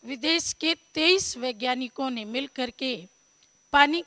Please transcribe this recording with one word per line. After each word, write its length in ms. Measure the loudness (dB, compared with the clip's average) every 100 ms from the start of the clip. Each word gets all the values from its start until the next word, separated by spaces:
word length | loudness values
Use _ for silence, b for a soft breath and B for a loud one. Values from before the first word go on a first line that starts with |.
विदेश 480 | -10 -6 0 0 -2
के 220 | -2 -2
तेईस 640 | -2 _ 0 4 4 2 -4
वैज्ञानिकों 720 | -6 -4 -2 -2 -4 -4 -4
ने 140 | -4
मिल 220 | -6 -6 -6
करके 600 | -6 -6 -4 -6 -6 -10 _ _ _ _ _ _
पानी 320 | 6 6 4